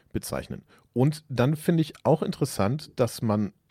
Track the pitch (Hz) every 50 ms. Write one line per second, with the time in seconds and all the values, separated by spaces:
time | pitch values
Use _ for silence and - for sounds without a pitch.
0 | _ _ - - - - - 67 62 - - - - _ _ _ _ _ _ 117
1 | 127 151 151 - - - 131 120 120 139 156 151 - - 175 165 156 - - -
2 | - 113 147 151 - - 180 - 151 - - - 98 101 131 156 - - - -
3 | 127 113 - - 127 113 104 107 104 95 - _ _ _